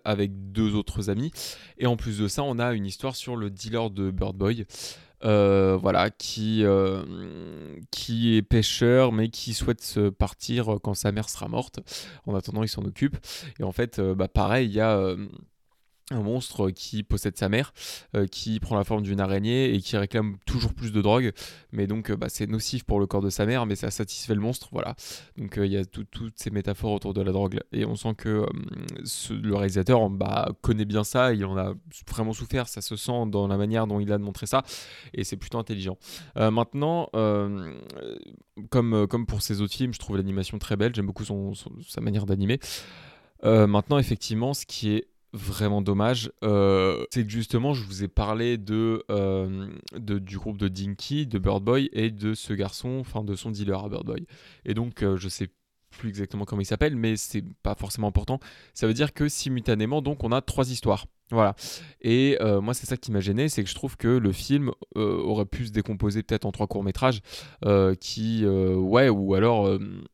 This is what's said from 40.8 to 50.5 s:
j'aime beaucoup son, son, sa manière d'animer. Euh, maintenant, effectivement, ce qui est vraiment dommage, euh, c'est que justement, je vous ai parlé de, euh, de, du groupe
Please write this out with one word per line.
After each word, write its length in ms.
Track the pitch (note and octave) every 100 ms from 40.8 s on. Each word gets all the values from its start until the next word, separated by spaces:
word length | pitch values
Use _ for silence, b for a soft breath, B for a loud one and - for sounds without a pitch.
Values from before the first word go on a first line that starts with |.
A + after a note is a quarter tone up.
| A2
j'aime 120 | A#2 G2
beaucoup 180 | -
son, 300 | G#2+ G2+ G2
son, 160 | G2+ - - -
sa 140 | -
manière 240 | A2+ G2+ G2
d'animer. 320 | F#2+ G2 C3+ B B B B B B B B
Euh, 220 | - A2 G#2
maintenant, 320 | G#2 - C#3+
effectivement, 540 | - A2+ - A2 B2+
ce 140 | C#3+ -
qui 240 | - G#2+
est 160 | G#2+ - _ _
vraiment 460 | G#2 G2 G2 G#2 G#2
dommage, 500 | G2+ G2+ A2 B2 A2+ -
euh, 640 | G#2+ G2+ G2 F#2+ F#2+ B1 -
c'est 140 | B2
que 60 | G#2+
justement, 420 | A2+ A2 A#2+ C3+
je 140 | C3+ G2
vous 180 | F#2+
ai 40 | G2+
parlé 500 | - G#2 A2 A#2+ A#2
de, 440 | G2 A2 A2+ A2+ -
euh, 560 | G2+ G2 F#2+ F#2+ F#2+ G2 - - -
de, 220 | G#2 G2+
du 180 | F#2+ G2
groupe 220 | A2